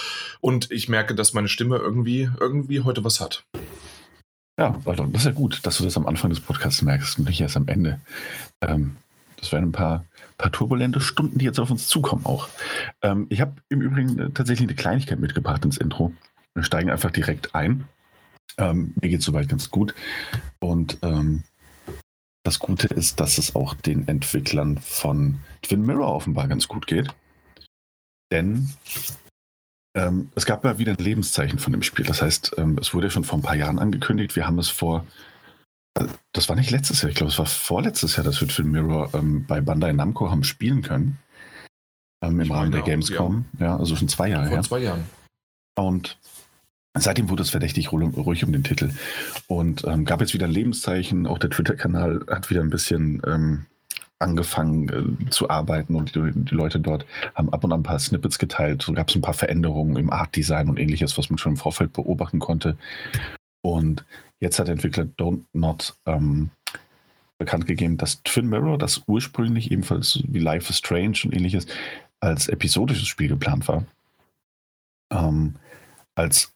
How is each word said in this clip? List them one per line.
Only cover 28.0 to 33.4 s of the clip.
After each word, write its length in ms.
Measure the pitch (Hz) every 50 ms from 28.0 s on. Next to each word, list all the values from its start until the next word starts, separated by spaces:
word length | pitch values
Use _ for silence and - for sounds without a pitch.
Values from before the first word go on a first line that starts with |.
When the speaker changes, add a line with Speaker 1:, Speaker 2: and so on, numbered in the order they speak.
| _ _ _ _ _ _
Speaker 2:
Denn, 400 | 92 82 87 98 110 123 135 139 139 - - - - - - - - - - - - _ _ _ _ _ _ _ _ _ _ _ -
ähm, 340 | 98 90 90 90 92 - - -
es 100 | - -
gab 160 | - 107 107 -
mal 160 | 131 110 98
wieder 140 | 113 107 98
ein 120 | - 87
Lebenszeichen 540 | 104 110 113 92 - - - 71 71 69 67
von 140 | - - 64
dem 100 | - -
Spiel. 220 | - - - -
Das 180 | - - - 76
heißt, 320 | 78 80 - - - -
ähm, 220 | - 80 78 76 71
es 140 | - - -
wurde 160 | 87 87 98
schon 140 | - 90 -
vor 160 | - - 76